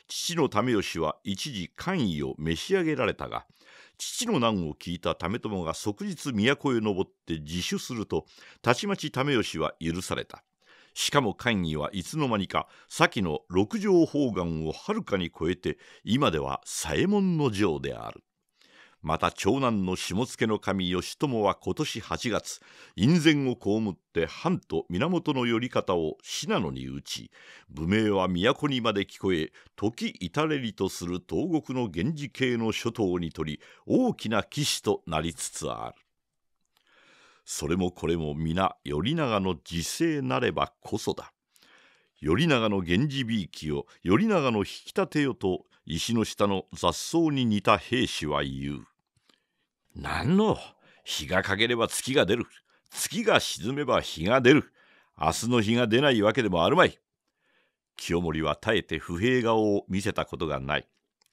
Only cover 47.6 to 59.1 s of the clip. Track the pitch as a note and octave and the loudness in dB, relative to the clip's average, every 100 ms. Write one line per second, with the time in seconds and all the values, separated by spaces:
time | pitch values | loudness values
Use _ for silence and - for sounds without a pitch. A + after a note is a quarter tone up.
47.6 | - G#2 - B2+ G#2 - D#2 D2 C#2 C2+ | 4 4 4 0 0 -2 -2 -2 -2 -4
48.6 | C#2 C#2+ - _ _ _ _ _ _ _ | -6 -8 -12 _ _ _ _ _ _ _
49.6 | _ _ _ - C#2+ D#2+ F#2+ F#3+ G#3+ - | _ _ _ -12 -6 -2 2 4 4 2
50.6 | - _ _ _ - - D2 F#2 G2 G2 | -4 _ _ _ -10 -8 0 0 2 2
51.6 | A#2 A#2+ A2+ - - C#3 F#2 A#2 - - | 2 2 0 -2 0 2 4 2 0 -10
52.6 | _ _ _ - - F#3+ G#3+ D3+ - - | _ _ _ -8 -6 -2 2 2 2 -4
53.6 | G2+ C#3 C3 G2+ - - F2 C3 B2 D3 | -4 -4 2 2 0 -4 2 6 8 6
54.6 | - _ _ _ _ - D#2 D#2+ A2+ B2 | 4 _ _ _ _ -2 0 0 0 2
55.6 | G#2 A#2 A#2+ A2+ D3 A#2+ G2+ A2 A2 F2 | 2 2 4 4 4 4 4 4 2 4
56.6 | F2 D#3 C#3+ - _ _ _ _ _ _ | 4 6 4 2 _ _ _ _ _ _
57.6 | _ _ _ - - E2+ E2+ D#2 D2+ D2 | _ _ _ -12 -2 0 0 0 -2 -2
58.6 | A2 G#2+ - D#2+ - | 0 0 0 -6 -6